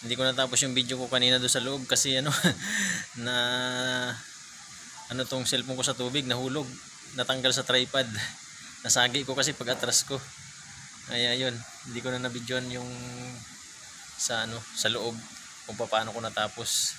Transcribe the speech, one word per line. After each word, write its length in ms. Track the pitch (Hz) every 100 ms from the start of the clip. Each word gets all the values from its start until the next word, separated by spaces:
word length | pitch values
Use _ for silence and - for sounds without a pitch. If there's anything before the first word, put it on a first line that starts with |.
Hindi 100 | 117 123
ko 80 |
natapos 400 | 131 127 131 123
yung 80 | 139
video 240 | 127 123 127
ko 160 | 123
kanina 280 | 127 123 127
doon 120 | 123
sa 120 | 131
loob 200 | 120 139
kasi 320 | 127 131 143 131
ano, 160 | 147 135 180 - 196 214
<laughs> 460 | 196 180 - 120 117
na, 100 | 123 123 123 127 127 127 127 123 120 - - - - - - - - -
ano 100 | 123 127
tong 160 | 131
cellphone 320 | 120 131 123 131
ko 80 |
sa 140 | 127 127
tubig, 260 | 123 139
nahulog. 440 | 127 123 131 143 131 127 - - - 131
Natanggal 320 | 123 131 127
sa 160 | 123 127
tripod. 400 | 127 127 135 123 107 - - - - - - 120
Nasagi 400 | 127 123 131 131
ko 80 | 135
kasi 160 | 139
pag 240 | 143 123 127
atras 320 | 120 - -
ko. 80 | 131 - - - - - - - - -
Ay, 260 | 120 120 123
ayun. 160 | 131 117 113 - 131
Hindi 80 | 120
ko 80 | 123
na 140 | 127
nabidyoan 480 | 127 120 117 127 123
yung 180 | 123 123 123 123 123 123 123 113 - - - - - - -
sa 320 | - 117 113
ano, 100 | 113 -
sa 140 | - 110
loob 260 | 117 113 113 113 - - - -
kung 120 | 107
paano 360 | 117 110 110
ko 80 | 110
natapos. 760 | 113 110 107 - 117 - -